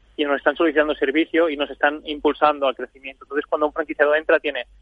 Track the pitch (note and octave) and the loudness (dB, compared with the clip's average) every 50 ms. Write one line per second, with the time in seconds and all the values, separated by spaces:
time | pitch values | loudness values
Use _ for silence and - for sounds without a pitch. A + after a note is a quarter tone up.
0 | _ _ _ - D3+ C#3+ C#3+ C3 - D3+ C#3+ - E3+ E3 C#3 D3+ D3+ D3+ C#3+ - | _ _ _ -4 -2 -2 -2 0 0 0 0 2 0 2 2 2 2 2 0 -2
1 | D3 C3+ C3+ D#3 D#3+ - - D#3+ E3+ E3 D3 C#3+ D3 C#3 C3+ - - D3 D3 D3+ | -2 -2 0 0 0 0 0 0 0 0 0 -4 -6 -6 -4 -2 0 0 0 -2
2 | C#3 D#3+ D3+ D3 - D3+ C#3 - D#3 D3+ D3+ C#3+ C#3 C3+ B2 - B2 - _ C3+ | -8 -10 -10 -2 -2 -2 0 2 2 2 2 2 0 -2 -2 -4 -8 -14 _ -18
3 | C3+ C3+ C3+ _ - - C#3 D3 D3 - - D#3 D3+ D3+ - D#3+ D#3+ D3 D3+ - | -18 -18 -18 _ -16 -10 -6 -6 -6 -4 -2 -2 -2 -2 -2 -4 -8 -6 -2 0
4 | D3 D3 D3 D#3 D#3+ - E3 D#3 - D3+ C#3 B2+ A#2+ _ _ _ | 2 2 2 0 2 2 2 2 2 -2 -6 -8 -10 _ _ _